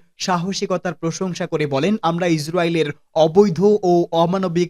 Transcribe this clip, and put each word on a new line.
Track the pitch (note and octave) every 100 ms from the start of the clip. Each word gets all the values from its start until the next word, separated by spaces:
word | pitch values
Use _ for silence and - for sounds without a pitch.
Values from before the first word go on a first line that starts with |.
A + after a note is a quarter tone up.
| - -
সাহসিকতার | - F3 F#3 F#3 G3 F3+ F3+ E3
প্রশংসা | E3 - F#3+ E3+ F3
করে | D#3+ D3
বলেন, | C3+ E3 A3
আমরা | B3+ E3+ F3+
ইসরায়েলের | D#3+ D3 F3 E3+ E3 D3 - _
অবৈধ | D#3+ D#3+ E3+ G#3 D#3+ G3+ G#3
ও | F3+ F3 E3+
অমানবিক | E3 E3+ F#3+ F#3 E3+ E3+